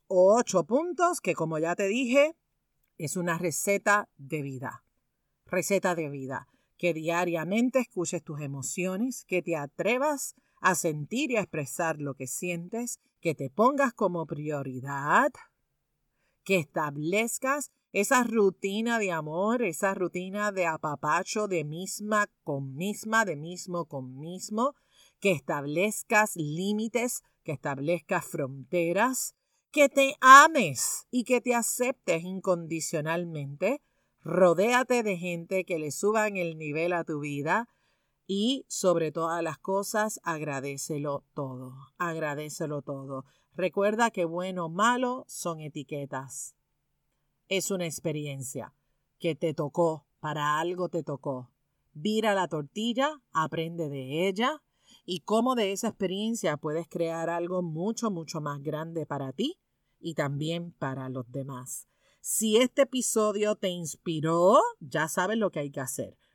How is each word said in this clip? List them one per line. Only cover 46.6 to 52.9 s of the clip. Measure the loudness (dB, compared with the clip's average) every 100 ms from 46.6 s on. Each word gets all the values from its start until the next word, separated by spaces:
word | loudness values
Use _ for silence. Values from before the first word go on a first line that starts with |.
| _ _ _ _ _ _ _ _ -4
Es | -4 -2
una | -4 -4
experiencia | -6 -6 -4 -6 -8 -10 -10 -12 _ _ _ _ _
que | -4 -2
te | -2
tocó, | -2 -4 0 0 0 _ _
para | -6 -2 0 0
algo | -2 -4 -4
te | -4
tocó. | -6 -6 -6 -8 -10 _ _ _ _
Vira | -6 -2 0 2
la | 2 0
tortilla, | -4 -6 -6 -4